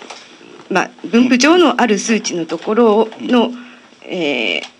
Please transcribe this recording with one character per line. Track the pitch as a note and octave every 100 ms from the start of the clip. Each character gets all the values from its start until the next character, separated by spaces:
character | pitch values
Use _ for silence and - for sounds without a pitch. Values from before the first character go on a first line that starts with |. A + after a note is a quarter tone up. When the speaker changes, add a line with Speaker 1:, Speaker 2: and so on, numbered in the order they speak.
| - - - - - - -
Speaker 1:
ま | F#3
あ、 | - -
分 | D#3+ A3 B3
布 | B3
上 | C#4 F4+
の | D#4 B3+
あ | A#3
る | G3+
数 | - A3
値 | -
の | F3+ D#3+
と | E3
こ | -
ろ | G#3+ A#3 G#3 A3 -
の、 | - B3 -
Speaker 2:
う |
ん。 | - - - _ _ -
Speaker 1:
え | F#3 D3+ B2+ G#2+ D#2 - -